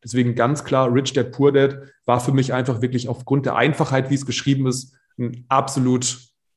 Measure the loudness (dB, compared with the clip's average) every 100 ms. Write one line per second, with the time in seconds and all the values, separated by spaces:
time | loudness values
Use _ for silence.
0 | -6 0 0 2 2 0 0 0 2 2
1 | 0 -2 -2 2 4 4 2 0 -14 _
2 | -2 0 2 0 2 -2 -2 -2 -2 -2
3 | -4 -8 -2 -2 0 2 2 2 0 0
4 | 0 -2 -4 -4 0 0 0 -2 -8 _
5 | _ -8 -8 -8 -2 0 0 0 2 2
6 | 0 -6 -12 _ _